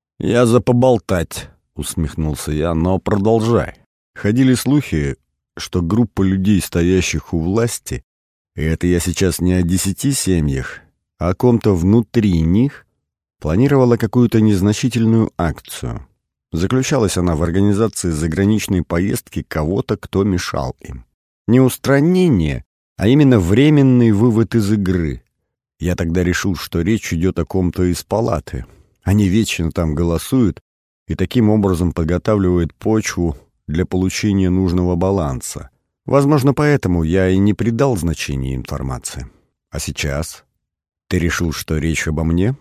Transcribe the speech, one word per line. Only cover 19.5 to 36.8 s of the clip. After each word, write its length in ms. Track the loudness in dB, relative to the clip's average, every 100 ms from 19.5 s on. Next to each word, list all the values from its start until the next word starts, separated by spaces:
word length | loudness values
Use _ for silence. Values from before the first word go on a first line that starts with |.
| -4 -2 -2 -2 -6
кто 280 | -4 -2
мешал 520 | 0 0 -2 -6 -6 -8
им. 240 | -14 -16 -18 _ _ _ 0
Не 140 | 4
устранение, 1040 | 4 0 0 2 4 4 4 2 0 -4 -8 _ _ -2
а 120 | 2
именно 300 | 4 6 4
временный 760 | 4 4 4 4 4 4 4
вывод 420 | 4 2 2 0
из 160 | 0 0
игры. 500 | 0 0 -2 -4 -6 -12 _ _ _ _ -8
Я 160 | -6
тогда 300 | -4 -2 0
решил, 320 | 0 0 -2 -4
что 260 | -4 -4
речь 300 | -2 -2 -2
идёт 260 | -2 -2 -2
о 80 | -4
ком-то 380 | -2 -2 0
из 180 | -2 -2
палаты. 640 | -4 -4 -2 -4 -6 -12 -12 _ _ _
Они 260 | -2 2 2
вечно 420 | 2 0 -2 -4
там 220 | -2 -2
голосуют 640 | -2 -2 -2 -2 0 0 -2 -10 _ _ _ -10
и 80 |
таким 340 | -4 -2 0 2
образом 440 | 2 2 0 0
подготавливают 840 | -2 -2 -2 0 0 2 0 -2
почву 600 | -4 -2 -2 -2 -4 -4 -4 _ _ -8
для 160 | -4 -2
получения 640 | -2 -2 -2 -2 0 2
нужного 460 | 0 0 0 0 0
баланса. 760 | 0 0 -2 -6 -10 -14 -16 _ _ _
Возможно, 480 | -2 0 2 2 2
поэтому 500 | 2 2 0